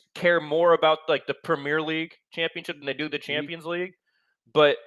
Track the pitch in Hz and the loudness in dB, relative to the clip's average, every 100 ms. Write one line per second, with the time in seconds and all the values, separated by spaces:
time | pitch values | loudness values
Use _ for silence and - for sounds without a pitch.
0 | _ - 180 170 151 156 175 165 160 156 | _ -2 2 2 2 2 4 6 4 2
1 | - 143 - 139 - 156 139 156 156 160 | 0 -2 -2 -8 -4 -4 -2 -2 -2 -4
2 | 165 _ _ - 165 175 156 147 139 135 | -6 _ _ -6 -6 -6 -12 -8 -8 -6
3 | 151 147 - 147 147 170 156 175 185 - | -6 -8 -6 -6 -6 -10 -8 -6 -8 -10
4 | _ _ _ _ _ 151 147 135 | _ _ _ _ _ 4 4 4